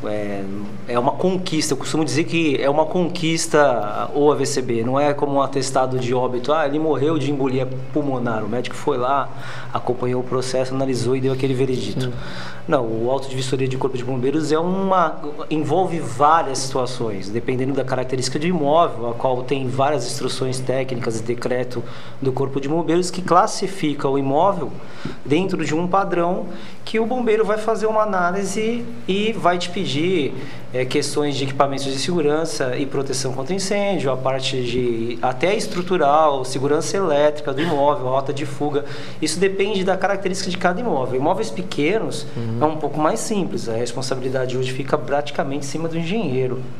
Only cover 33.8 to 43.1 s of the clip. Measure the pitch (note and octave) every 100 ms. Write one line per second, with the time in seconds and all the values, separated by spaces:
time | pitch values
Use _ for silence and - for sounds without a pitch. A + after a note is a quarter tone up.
33.8 | G3+ F#3 C3 C3 C3 C3 B2+ C3 B2 A#2+
34.8 | B2 A2+ A#2 A#2+ B2+ C3 E3 A3 - F3
35.8 | F3+ F#3 C#3+ D3+ D#3 C#3 B2+ C#3+ C3+ D3+
36.8 | D#3 G3 F#3+ C#3+ D3+ D3 - C3+ E3+ C#3+
37.8 | C#3+ C#3 B2+ C3 C3+ C#3 D3 - D3 D3
38.8 | C#3 - - - D#3 E3 F#3+ F#3+ G3 G#3+
39.8 | F#3 F3+ F#3+ G3 F#3+ F#3 - F3 F3+ F3+
40.8 | A#3+ D3 B2+ C3 D3 F#3+ A3 - - -
41.8 | D3 A3 D#3+ - - - A#2 A2+ D3+ D#3
42.8 | D3 D3+ D#3